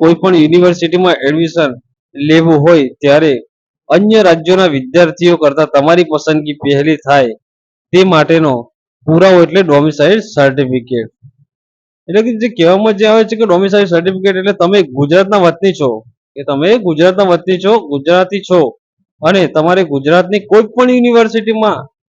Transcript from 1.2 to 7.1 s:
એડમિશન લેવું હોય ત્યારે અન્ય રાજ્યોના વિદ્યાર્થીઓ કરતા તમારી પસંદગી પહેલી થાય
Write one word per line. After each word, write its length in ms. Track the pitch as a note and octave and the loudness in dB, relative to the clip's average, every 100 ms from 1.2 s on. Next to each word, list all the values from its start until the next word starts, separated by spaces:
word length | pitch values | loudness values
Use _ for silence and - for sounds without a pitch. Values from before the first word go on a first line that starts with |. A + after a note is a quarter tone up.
| C3+ | -2
એડમિશન 440 | D#3 E3 E3 D3 B2 _ _ _ C#3 | -2 -4 -2 -4 -6 _ _ _ -8
લેવું 440 | D3 D#3+ E3 D3+ | 0 2 2 2
હોય 320 | D#3 E3 C3 - | 4 2 0 -2
ત્યારે 340 | C#3+ D3 D#3+ A#2+ - _ _ _ - | 0 2 2 -2 -8 _ _ _ -2
અન્ય 300 | E3 G#3 A3 | 0 2 2
રાજ્યોના 520 | F#3+ E3 D#3+ F#3 F#3 C#3 | 2 2 0 0 0 -2
વિદ્યાર્થીઓ 640 | B2+ D#3+ E3 D3+ F3 E3 | -4 0 0 0 0 2
કરતા 340 | D3 C#3 D#3 C#3+ | 0 0 0 0
તમારી 340 | D3 F3 D#3+ | 2 2 0
પસંદગી 480 | D3+ D#3 D3+ D3 C#3+ | -2 -2 -4 -4 -8
પહેલી 380 | C#3+ C#3 D3+ D3+ | -2 -2 0 -2
થાય 320 | C3+ | 0